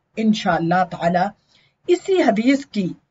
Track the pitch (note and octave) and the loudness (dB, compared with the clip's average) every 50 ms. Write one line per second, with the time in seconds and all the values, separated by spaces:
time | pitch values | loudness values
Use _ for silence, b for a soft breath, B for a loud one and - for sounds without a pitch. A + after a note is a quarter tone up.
0 | _ _ - - A3+ A3 G#3+ - - F#3+ E3 D#3+ E3+ E3 F3+ F#3 F#3 F3+ - - | _ _ -6 -2 0 0 0 0 0 -2 -2 0 0 0 0 0 0 -2 -4 -4
1 | E3 E3+ F3+ F3 F#3 G#3 - _ _ _ _ _ _ _ _ _ - - F4+ F4+ | -2 0 0 0 -2 -2 -6 _ _ _ _ _ _ _ _ _ 0 0 0 0
2 | - - F#4+ F4+ F4 B3+ G3+ G3+ A3+ B3+ C#4 C4+ - _ - G#3 F#3 D#3+ - - | 0 0 0 2 2 2 2 2 2 2 2 0 -2 _ -6 -4 -4 -4 -6 -10
3 | _ _ | _ _